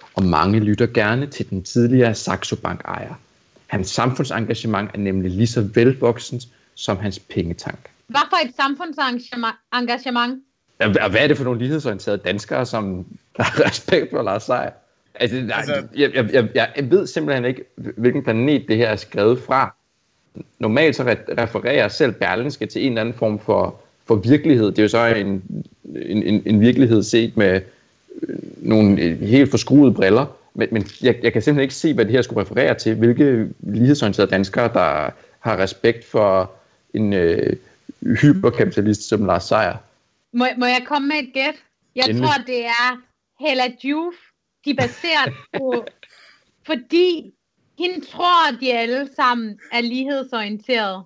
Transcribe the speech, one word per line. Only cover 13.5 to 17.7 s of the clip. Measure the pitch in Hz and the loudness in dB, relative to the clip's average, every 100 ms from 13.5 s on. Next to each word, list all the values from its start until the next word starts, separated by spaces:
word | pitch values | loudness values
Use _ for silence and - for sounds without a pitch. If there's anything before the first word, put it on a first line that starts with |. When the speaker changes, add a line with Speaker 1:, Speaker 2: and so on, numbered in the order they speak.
| - 151 | 0 0
Speaker 1:
respekt | - - 170 123 | 0 0 0 0
for | 143 | -2
Lars | 107 101 | -2 -4
Seier? | - 123 67 - _ _ _ | -2 -2 -2 -10 _ _ _
Altså, | - 120 123 | -4 -2 -2
nej, | 113 107 | -4 -4
Speaker 3:
Altså | 120 143 120 | -4 -4 -4
Speaker 1:
jeg, | 120 143 | 0 0
jeg, | 131 110 | 0 0
jeg, | 135 107 123 113 - | 2 2 0 0 -2
jeg | 131 | 2
ved | 180 175 | 2 2
simpelthen | - 151 135 | -4 -2 -2
ikke, | 120 127 - | -2 -4 -10